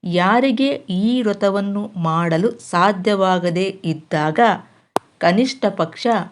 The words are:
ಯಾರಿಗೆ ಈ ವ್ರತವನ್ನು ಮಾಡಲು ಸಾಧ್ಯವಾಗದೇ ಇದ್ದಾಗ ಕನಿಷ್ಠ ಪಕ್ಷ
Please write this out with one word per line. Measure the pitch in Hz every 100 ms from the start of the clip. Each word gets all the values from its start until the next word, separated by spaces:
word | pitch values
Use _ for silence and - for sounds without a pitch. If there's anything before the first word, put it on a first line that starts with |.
ಯಾರಿಗೆ | 180 175 180 226 269 226 269 - -
ಈ | 185 214 254
ವ್ರತವನ್ನು | 220 202 202 196 202 202 208 190
ಮಾಡಲು | 165 160 170 160 214 -
ಸಾಧ್ಯವಾಗದೇ | - 180 185 196 185 202 190 185 175 175 190 190
ಇದ್ದಾಗ | 170 156 - 160 151 156 233 185 - _ _ - _ _
ಕನಿಷ್ಠ | 170 185 262 - 208
ಪಕ್ಷ | 190 165 - 240 220 165